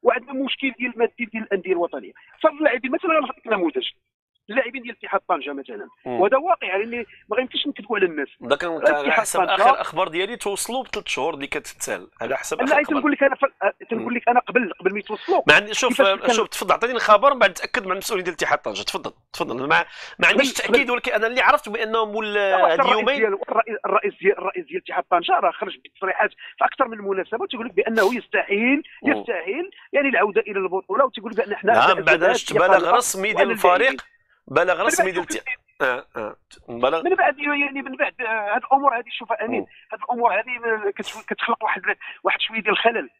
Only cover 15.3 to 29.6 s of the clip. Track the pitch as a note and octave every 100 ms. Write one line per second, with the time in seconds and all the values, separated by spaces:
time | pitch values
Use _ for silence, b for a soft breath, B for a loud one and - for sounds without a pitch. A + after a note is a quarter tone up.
15.3 | F4+ D3 D#3 G#3 G#3+ B3+ B3 G3 G3 -
16.3 | A3+ G3+ - G3 D3+ A#3+ A#3+ - G#3 C#4
17.3 | C4+ G3 F3 - B3 F#3+ F#3+ - F#3 F3+
18.3 | E3+ D3+ D3+ - G2+ G2+ G3 - - _
19.3 | - D#3 A#2+ C#3 E3 E3+ B B B E3+
20.3 | G3+ C4+ - G3+ A#3+ B3 A#3+ A#3+ G#3+ A3+
21.3 | B3 G3+ C#4+ A3+ A#3 A3 A3+ G#3+ G#3 G#3+
22.3 | G#3 G3 F#3 F3+ E3+ C4 A#3 G#3+ C#4 A3
23.3 | G3 - A3 - G#3+ G3+ G3 G4+ - F#3+
24.3 | F#3 F4 F3+ - F3 - F3+ - E3+ E3+
25.3 | F4+ F#3 - G3 - - - F#3+ - G#3+
26.3 | - - - - - B3 A3 G3 F#3+ E3+
27.3 | A3 G4 A#3 A3+ - G#3 A3+ G3+ A#3+ -
28.3 | G3+ - G3+ A#3+ C#4+ - B - A3 G#3+
29.3 | F#3+ E3+ C4